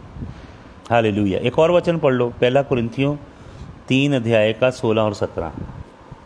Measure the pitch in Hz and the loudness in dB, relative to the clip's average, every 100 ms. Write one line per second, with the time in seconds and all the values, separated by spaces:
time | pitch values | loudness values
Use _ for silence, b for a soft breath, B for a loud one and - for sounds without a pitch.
0 | - - B B B B B B - 117 | -18 -14 B B B B B B 0 2
1 | 110 101 101 90 120 - 165 175 170 165 | 2 2 0 0 0 2 4 2 0 0
2 | 143 127 120 120 123 135 139 127 117 131 | 0 2 0 0 2 2 0 -2 -2 -2
3 | 139 147 - B B B B - - 127 | -2 -4 -10 B B B B -12 -2 0
4 | 143 135 113 113 107 110 127 127 117 110 | 2 0 2 4 4 2 0 0 0 2
5 | 107 101 92 - 82 - - - - - | 0 0 -4 -4 -8 -8 -12 -14 -18 -20
6 | - - | -20 -20